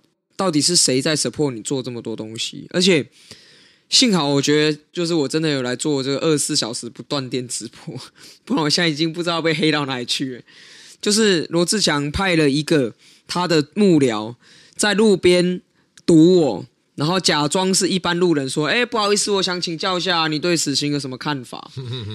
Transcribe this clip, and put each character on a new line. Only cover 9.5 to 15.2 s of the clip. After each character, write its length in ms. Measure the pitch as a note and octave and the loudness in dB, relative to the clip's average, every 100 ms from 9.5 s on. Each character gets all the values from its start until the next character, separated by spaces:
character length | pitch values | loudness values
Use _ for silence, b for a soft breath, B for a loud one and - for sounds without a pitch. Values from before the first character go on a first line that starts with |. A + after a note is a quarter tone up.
黑 160 | D3+ D#3 | 2 2
到 160 | D3+ C3+ | 0 -2
哪 120 | B2 | -6
里 60 | |
去 300 | A#2+ - C3 | -6 -6 -6
了。 80 | A#2+ - B B B B B | -10 -18 B B B B B
就 120 | G#3 | -2
是 340 | G#3 G#3+ E3+ - | 2 2 2 0
罗 140 | E3+ | -2
智 160 | F3 G#3+ | 0 0
强 300 | F3 C#3+ D3 | 0 0 -2
派 240 | F#3+ F#3+ | -2 0
了 160 | E3 C#3+ | 2 2
一 140 | C#3+ | 2
个 280 | D3 D#3 A2+ - b b b | 2 0 0 -6 b b b
他 180 | F3 F3 | -4 0
的 180 | D#3+ C#3 | 0 0
幕 260 | G#3 G3 D#3 | 2 4 6
僚 340 | B2+ G#2+ A2 A#2+ b b b | 4 0 -6 -14 b b b
在 180 | b G#3 | b 0
路 240 | G3 A3 | 4 4
边 440 | F3+ | 4